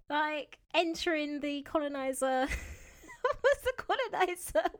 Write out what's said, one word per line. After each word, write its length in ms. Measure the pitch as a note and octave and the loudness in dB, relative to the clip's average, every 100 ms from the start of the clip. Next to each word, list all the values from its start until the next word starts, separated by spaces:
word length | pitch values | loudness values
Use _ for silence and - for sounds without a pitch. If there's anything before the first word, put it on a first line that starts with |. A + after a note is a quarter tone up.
| - | -2
like, 520 | D4 D4+ D4+ - - _ | 0 0 -2 -8 -16 _
entering 640 | D#4 E4+ D#4+ F4+ D#4 D4 D4 | 2 2 0 0 0 0 -2
the 220 | D4 C#4+ | -4 -4
colonizer. 840 | C#4 D#4+ C#4+ C#4+ C4+ C4 C4 C4 C4+ | -2 -2 0 -2 -2 0 2 2 0
<laughs> 920 | - - - - - - - C5+ - | -2 -6 -16 -18 -20 -20 -2 -2 2
What's 220 | C5 C#5 | 4 4
the 100 | B4+ B4+ | 2 -2
colonizer 840 | - - A4+ D4+ F4+ F4 - D#4+ E4+ | 0 0 0 2 0 0 0 0 0